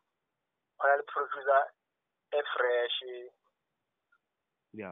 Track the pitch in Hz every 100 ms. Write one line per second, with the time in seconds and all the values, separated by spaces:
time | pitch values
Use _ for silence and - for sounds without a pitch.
0 | _ _ _ _ _ _ _ - 139 143
1 | 147 143 139 147 139 135 147 - _ _
2 | _ _ _ 147 147 - 123 120 120 -
3 | 127 123 123 - _ _ _ _ _ _
4 | _ _ _ _ _ _ _ 107 95